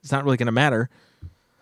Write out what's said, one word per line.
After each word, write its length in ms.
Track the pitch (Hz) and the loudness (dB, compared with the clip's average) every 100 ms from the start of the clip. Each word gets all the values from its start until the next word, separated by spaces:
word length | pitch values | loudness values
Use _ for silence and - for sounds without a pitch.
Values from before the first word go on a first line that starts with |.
it's 80 | 143 | -4
not 120 | 139 | -2
really 140 | 139 123 | 0 0
gonna 140 | 120 | 0
matter. 380 | 117 147 113 120 _ _ _ - - _ _ | 2 2 2 -2 _ _ _ -20 -20 _ _